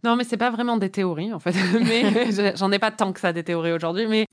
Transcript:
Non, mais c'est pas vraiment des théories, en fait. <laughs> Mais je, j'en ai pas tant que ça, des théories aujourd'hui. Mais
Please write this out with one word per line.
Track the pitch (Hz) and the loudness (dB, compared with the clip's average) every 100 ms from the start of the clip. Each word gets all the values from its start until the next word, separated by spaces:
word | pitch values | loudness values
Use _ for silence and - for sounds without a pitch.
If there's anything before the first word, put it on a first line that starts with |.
Non, | 233 240 | 0 0
mais | |
c'est | 233 233 | 0 -2
pas | 240 | -2
vraiment | 226 240 233 | 0 -2 0
des | 196 | -2
théories, | 196 190 156 196 | -2 -2 -2 -6
en | 208 | -6
fait. | - | -4
<laughs> | 185 185 | -2 0
Mais | 208 233 226 214 214 240 | 2 2 4 2 2 2
je, | 196 202 170 | 2 0 0
j'en | 196 | 0
ai | 202 | 2
pas | 220 | 0
tant | 214 196 | 0 -2
que | 180 | 0
ça, | 185 | -2
des | 170 | -2
théories | 165 170 165 | -2 -2 -2
aujourd'hui. | 165 165 180 226 | -2 -2 -2 0
Mais | 220 220 | 2 2